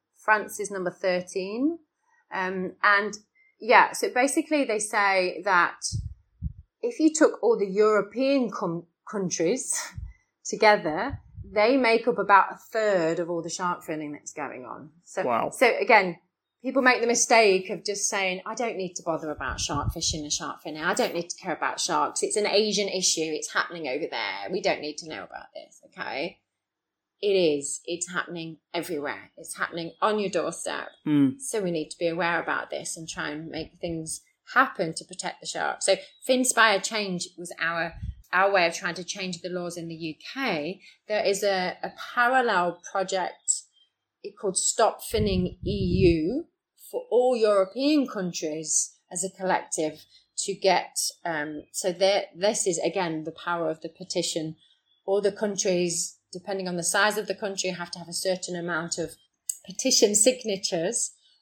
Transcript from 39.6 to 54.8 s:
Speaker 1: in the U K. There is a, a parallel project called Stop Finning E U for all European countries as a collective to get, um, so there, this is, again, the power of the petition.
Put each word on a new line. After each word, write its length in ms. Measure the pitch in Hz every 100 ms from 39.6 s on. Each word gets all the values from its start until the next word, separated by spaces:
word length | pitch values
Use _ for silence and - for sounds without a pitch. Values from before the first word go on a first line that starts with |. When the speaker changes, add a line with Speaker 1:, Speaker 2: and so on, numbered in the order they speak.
| 175 170
Speaker 1:
in 100 | 165
the 60 | 160
U 180 | 165 151 -
K. 460 | 262 262 165 147 196 - _ -
There 120 | 208 185
is 180 | 190
a, 320 | 202 190 180 -
a 80 | 190 - - -
parallel 640 | 240 262 240 190 175 170 -
project 760 | 196 185 190 175 - - - - _ _ _ _ _ - -
called 160 | 196 185
Stop 440 | - - 214 -
Finning 560 | - 226 214 185 180 - 175
E 60 |
U 720 | 202 185 180 180 165 160 262 - _ _ _ -
for 140 | - -
all 240 | 226 254 240
European 720 | 214 202 190 247 285 311 247
countries 840 | 208 180 - 160 151 156 - - _ _
as 120 | 185
a 60 | 190 -
collective 680 | 185 170 - - 156 151 - _ _ -
to 160 | -
get, 440 | 190 190 151 - - - - 175
um, 380 | 160 151 151 -
so 180 | - 196
there, 340 | 175 196 202 - 165
this 320 | 196 220 196
is, 100 | 170
again, 460 | 170 196 175 156 156
the 60 |
power 360 | 160 - 175 160
of 120 | 160
the 80 | 170
petition. 680 | - 185 185 165 170 156 160 _ _